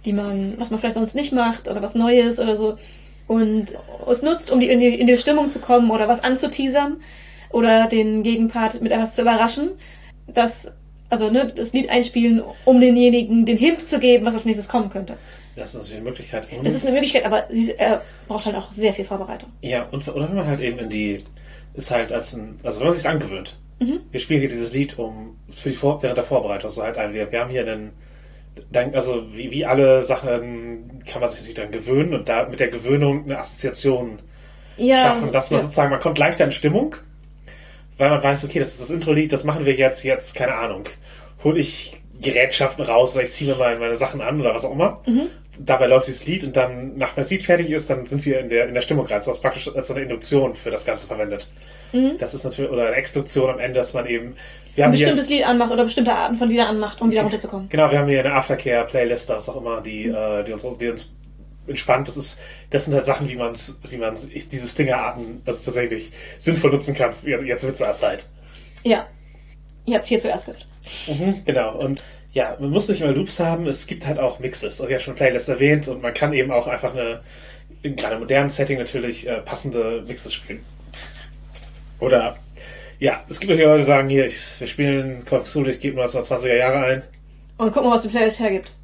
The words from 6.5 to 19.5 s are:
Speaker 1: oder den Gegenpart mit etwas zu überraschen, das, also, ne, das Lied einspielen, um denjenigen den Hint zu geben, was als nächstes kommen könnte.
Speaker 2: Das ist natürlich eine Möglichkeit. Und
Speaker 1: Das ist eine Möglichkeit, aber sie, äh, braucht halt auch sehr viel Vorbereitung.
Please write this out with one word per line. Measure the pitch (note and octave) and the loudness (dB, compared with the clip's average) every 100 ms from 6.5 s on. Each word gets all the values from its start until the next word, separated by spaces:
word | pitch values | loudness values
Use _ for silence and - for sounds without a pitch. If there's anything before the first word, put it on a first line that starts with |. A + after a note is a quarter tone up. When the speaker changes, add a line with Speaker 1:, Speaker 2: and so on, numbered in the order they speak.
| - C4+ C#4 C#4+ D#4+ - - - - - | -2 2 2 2 -4 -12 -20 -20 -20 -2
Speaker 1:
oder | A#3+ A3+ A3+ A3+ | 2 6 6 6
den | A3+ G#3+ G#3+ | 4 2 2
Gegenpart | A3 A3+ A3+ A#3 A3 A#3 | 2 2 2 2 -2 0
mit | A3+ | 0
etwas | A3 A3 - | 0 0 2
zu | |
überraschen, | A#3 A3 A3+ C#4 E4 F#4+ - - - - - | 2 4 2 0 -4 -6 -16 -20 -20 -20 -2
das, | A#3+ A#3 - - - - - - | 2 2 0 -12 -18 -20 -20 -4
also, | A3+ G#3+ | -2 2
ne, | A#3+ C#4 - | 2 0 -4
das | A3+ | -4
Lied | C4 - | -2 0
einspielen, | B3 A#3+ A#3+ A#3 A3+ - - - | 0 0 0 4 2 0 0 6
um | B3+ | 8
denjenigen | B3 B3 B3 A#3+ A3+ A3+ A3 | 8 8 8 6 4 4 4
den | A3+ | 6
Hint | D4 E4 - | 4 2 -2
zu | C#4 | 2
geben, | B3 A#3+ A3 | 6 6 6
was | A3 | 0
als | A3+ | -2
nächstes | G#3 G3+ | -2 -2
kommen | A#3+ G3+ | -2 -2
könnte. | G3 F#3+ - - - - - | -6 -10 -14 -18 -20 -20 -14
Speaker 2:
Das | G#2 | -14
ist | A#2 | -12
natürlich | G2 A2 | -14 -10
eine | A#2 | -10
Möglichkeit. | B2 - A2 - | -10 -10 -10 -10
Und | A#2 C#3+ | -4 -2
Speaker 1:
Das | |
ist | - | 0
eine | C4+ | 2
Möglichkeit, | C4 C#4+ B3+ G#3 | 2 4 2 2
aber | G#3+ - | 0 0
sie, | A3+ A3+ - | 0 0 2
äh, | - G#3+ - - - | 2 0 -2 -20 -8
braucht | G#3+ G#3+ | -6 -4
halt | G3 | -6
auch | - | -8
sehr | - G#3+ | -2 0
viel | G3 F#3+ | 0 -6
Vorbereitung. | G3 F#3+ - - | -6 -8 -12 -14